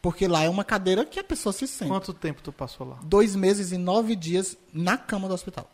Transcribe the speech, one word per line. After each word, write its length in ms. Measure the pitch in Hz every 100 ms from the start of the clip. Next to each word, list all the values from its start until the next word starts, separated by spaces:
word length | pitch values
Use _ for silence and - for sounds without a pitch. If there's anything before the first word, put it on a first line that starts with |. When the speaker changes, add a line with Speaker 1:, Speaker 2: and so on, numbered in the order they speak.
Speaker 1:
porque 240 | 175 - 190
lá 160 | 165
é 40 | 160
uma 140 | 185
cadeira 400 | 196 208 190 185
que 160 | 277 -
a 40 |
pessoa 280 | 392 320 214
se 160 | 190 269
senta. 240 | - 269
Speaker 2:
Quanto 220 | 285 -
tempo 280 | 180 165 139
tu 120 | -
passou 340 | - 131 - 127
lá? 100 | 127
Speaker 1:
Dois 320 | 151 196 214 196
meses 380 | 190 202 185
e 40 | 180
nove 380 | 180 202 226 214
dias 400 | 160 180 185 - _
na 240 | 156 175 254
cama 300 | - 208 190
do 60 |
hospital. 360 | 185 - - -